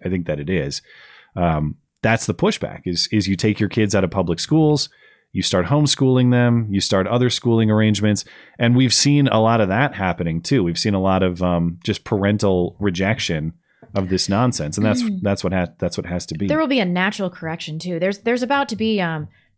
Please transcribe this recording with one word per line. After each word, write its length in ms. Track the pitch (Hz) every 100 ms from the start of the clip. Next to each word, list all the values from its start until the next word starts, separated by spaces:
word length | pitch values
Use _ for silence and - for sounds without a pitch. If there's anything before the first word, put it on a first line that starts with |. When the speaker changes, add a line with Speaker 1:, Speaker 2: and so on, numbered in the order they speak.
Speaker 1:
I 60 | 92
think 160 | 92 85
that 140 | 76
it 100 | 73
is. 320 | 92 71 - - - - - _
Um, 420 | 90 87 78 76 - _ _
that's 240 | 113 113 -
the 80 |
pushback 480 | - - - - -
is, 240 | 90 87 -
is 160 | 107 98
you 100 | 95
take 220 | 110 104
your 100 | 104
kids 240 | - 104
out 100 | 101
of 60 | 92
public 300 | 98 87 82
schools, 500 | - 156 156 139 - _ _ _ _
you 80 | 98
start 240 | - 95 87
homeschooling 640 | 143 147 - 131 127 123
them, 360 | 123 123 117 110
you 100 | 98
start 240 | - 98 95
other 240 | 120 123
schooling 400 | - 123 113 110
arrangements. 540 | 107 107 101 107 101 - - - -
And 180 | 117 123
we've 180 | 131
seen 320 | - 143 143 135
a 120 | 110
lot 220 | 110 117
of 60 | 98
that 260 | 104 143
happening 480 | - 95 85 82 82
too. 200 | - 135
We've 160 | 87 85
seen 160 | 110
a 60 | 98
lot 220 | 95 95
of, 200 | 92 87
um, 360 | 90 87 85 85
just 220 | - 101
parental 720 | - 107 101 104 101 92 90 -
rejection 760 | 101 87 98 110 - 80 80 - _ _ -
of 140 | 101 92
this 200 | 92 -
nonsense. 480 | 98 127 120 76 90
And 80 | 107
that's, 160 | 160
Speaker 2:
Mm. 180 | 117 92
Speaker 1:
that's 200 | 98 98
what 100 | 92
ha-, 200 | 92 85 -
that's 180 | 90 -
what 100 | 87
has 200 | 87 -
to 80 | 82
be. 80 | -
Speaker 2:
There 120 | 311
will 80 | 311
be 140 | 262
a 40 |
natural 460 | 180 175 190 202 185
correction 480 | - 165 165 - 156
too. 200 | 175 170
There's, 200 | 185 202
there's 220 | 240 247
about 260 | 247 277 277
to 60 | 214
be, 240 | 220 214
um, 280 | 170 160 151 _ _